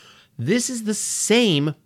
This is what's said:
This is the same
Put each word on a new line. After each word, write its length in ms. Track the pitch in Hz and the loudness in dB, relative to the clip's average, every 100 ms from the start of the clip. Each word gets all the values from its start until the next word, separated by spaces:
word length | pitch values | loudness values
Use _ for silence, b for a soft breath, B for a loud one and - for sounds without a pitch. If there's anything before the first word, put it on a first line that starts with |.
| B B B - | B B B -8
This 320 | 120 233 240 | 0 0 0
is 140 | 247 | -6
the 100 | 214 | -6
same 800 | 208 - - - 226 233 147 147 147 | -4 -4 -4 2 2 4 2 0 -4